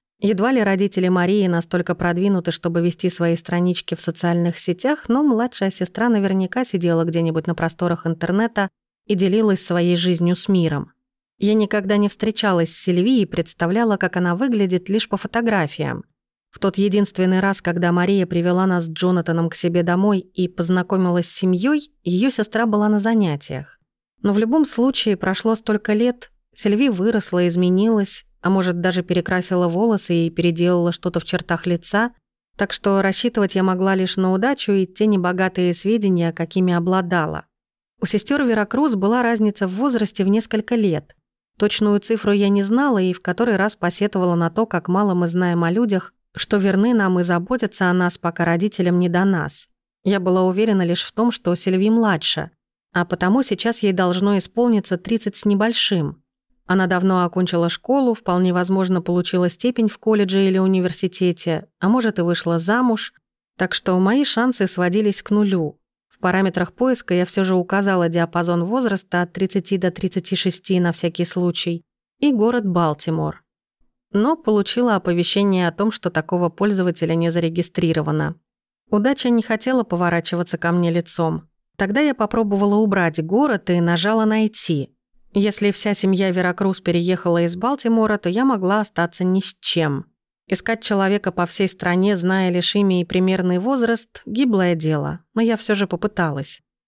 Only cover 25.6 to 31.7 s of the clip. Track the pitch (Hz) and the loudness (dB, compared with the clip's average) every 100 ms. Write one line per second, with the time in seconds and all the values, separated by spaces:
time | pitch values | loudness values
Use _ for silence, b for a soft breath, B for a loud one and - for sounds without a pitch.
25.6 | - 208 - 214 247 247 - _ _ - | -2 -2 0 0 0 -2 -10 _ _ -4
26.6 | 208 208 269 185 208 220 - 180 175 175 | 0 2 2 2 0 0 0 0 2 2
27.6 | 180 185 220 220 196 - - _ 180 190 | 2 2 2 2 -2 -6 -12 _ 0 0
28.6 | 180 175 185 180 180 175 170 185 180 180 | 0 -2 -2 -2 -2 -2 0 -2 0 0
29.6 | 175 170 233 202 - 170 165 165 175 165 | 0 0 0 0 0 0 0 0 0 2
30.6 | 175 175 175 170 180 170 - 185 - 170 | 2 2 0 -2 -4 -4 -4 -6 -4 -4
31.6 | 180 | -2